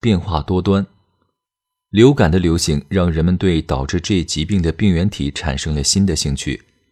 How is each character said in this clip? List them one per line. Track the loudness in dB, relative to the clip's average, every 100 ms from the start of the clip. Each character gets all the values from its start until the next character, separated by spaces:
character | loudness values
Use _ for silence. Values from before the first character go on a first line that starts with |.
变 | 0 0
化 | 0 -4
多 | -2 -2
端。 | 2 0 -2 _ _ _ _ _ _ _ _ _ _
流 | 4 6
感 | 6 2
的 | 2
流 | 2 0
行 | 0 -2 -2
让 | 0 0
人 | 2
们 | 0 2
对 | 2 0
导 | 0 -4
致 | -2 -4
这 | 0 -2
一 |
疾 | -2 -4
病 | -2 0
的 | 0
病 | 0 0
原 | 2 0
体 | -2 -6
产 | -4 -6 -6
生 | -4
了 | -4
新 | -2 0 0
的 | 0
兴 | -2
趣。 | -4 -6 -8 -12 _ _